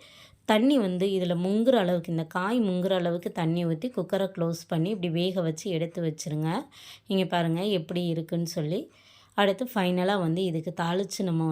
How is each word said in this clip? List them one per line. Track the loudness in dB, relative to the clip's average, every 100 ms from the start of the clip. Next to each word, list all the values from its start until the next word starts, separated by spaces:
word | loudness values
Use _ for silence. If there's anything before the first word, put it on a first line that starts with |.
| -14 -20 -20 -20 2
தண்ணி | 4 6 4
வந்து | 2 0 0 2
இதில் | 0 0
முங்குற | 2 2 4 4
அளவுக்கு, | 4 0 0
இந்த | -4 -2
காய் | -2 0 0 2
முங்குற | 0 2 2
அளவுக்கு | 2 -2 -4 -2
தண்ணி | 0 0 0
ஊற்றி | -2 -4 -4
குக்கரை | -2 -2 -2 0
க்ளோஸ் | -2 -2 -4
பண்ணி | -2 0
இப்படி | -2 -2 0
வேக | 0 0 -2
வச்சு | -4 -4 -4
எடுத்து | -4 -4 -4
வச்சுருங்க. | -4 -6 -2 -2 -2 -6 -16 -20 -20 _
இங்கே | 0 2
பாருங்கள் | 0 0 0 0 -2
எப்படி | -2 -4 -2
இருக்குன்னு | -2 -2 -4 -4 -4
சொல்லி. | -2 -4 -6 -16 -20 -20 -8 2
அடுத்து | 2 2 -2
ஃபைனலாக | 0 2 2 2 2
வந்து | 0 0 0
இதுக்கு | -2 -4 -4
தாளித்து | -2 -2 -4 -4 0
நம்ம | 0 0